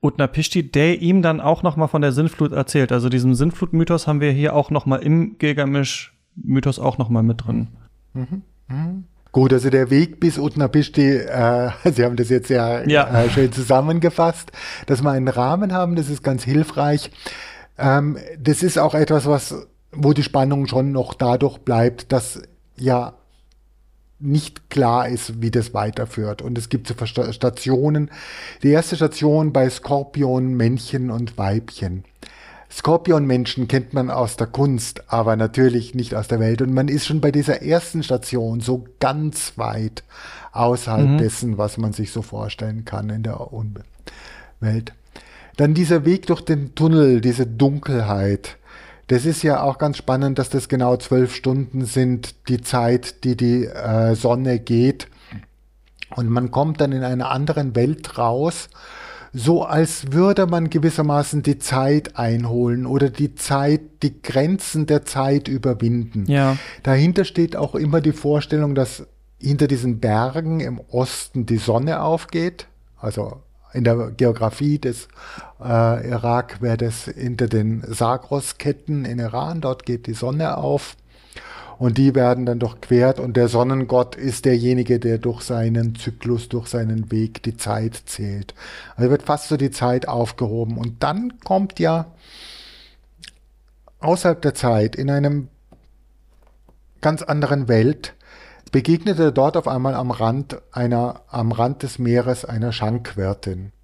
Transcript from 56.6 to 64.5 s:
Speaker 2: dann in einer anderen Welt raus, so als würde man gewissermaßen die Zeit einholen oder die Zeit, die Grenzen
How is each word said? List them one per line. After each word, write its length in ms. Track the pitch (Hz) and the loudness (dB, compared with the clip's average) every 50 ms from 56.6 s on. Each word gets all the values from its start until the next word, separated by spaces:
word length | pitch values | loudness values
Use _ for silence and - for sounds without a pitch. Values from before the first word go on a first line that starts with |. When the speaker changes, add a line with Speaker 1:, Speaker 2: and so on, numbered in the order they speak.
| 143 160 151 147 | 0 0 0 0
Speaker 2:
dann 100 | 147 139 | 0 0
in 120 | 135 131 131 | 0 -2 -2
einer 260 | 127 127 123 123 131 | -2 -2 -2 -2 -2
anderen 460 | 131 131 143 151 156 143 147 131 113 | -2 -2 0 0 0 0 -2 0 0
Welt 420 | 120 120 135 160 165 - - - - | 2 2 2 0 -2 -8 -16 -4 -2
raus, 520 | 120 117 117 123 143 165 170 - - - _ - - - - - - - - - - - - 127 | 0 0 0 0 0 -2 -2 -4 -12 -16 _ -20 -20 -20 -20 -20 -18 -18 -18 -20 -20 -14 -12 -4
so 260 | 113 139 170 170 - | 2 2 4 4 2
als 500 | - 151 151 165 160 - - - 135 135 | 0 2 2 2 0 0 -6 -8 -2 2
würde 340 | 160 180 196 202 196 190 175 | 4 4 4 4 4 2 2
man 220 | 170 170 165 160 | 2 0 0 0
gewissermaßen 720 | - 165 147 165 151 - 156 147 147 143 143 - - 147 120 | 0 2 2 2 2 2 0 2 2 2 0 0 -2 -2 0
die 160 | 143 143 139 | 0 0 0
Zeit 580 | - - 131 131 131 135 143 151 147 - - - | -2 -2 0 0 2 4 2 2 2 -2 -6 -4
einholen 680 | 120 117 117 117 117 117 117 120 123 120 120 123 127 | -2 0 0 0 0 0 0 0 0 0 0 -2 -2
oder 240 | 123 127 139 139 139 | 0 0 2 2 2
die 260 | 113 - 147 147 - | 0 0 -4 -4 -2
Zeit, 640 | - - - 143 139 139 143 151 151 151 - _ _ | -6 -4 -2 0 0 2 2 2 2 0 -6 _ _
die 200 | - 147 - - | -4 -4 -4 -4
Grenzen 640 | _ - - 135 139 160 | _ -2 0 0 2 2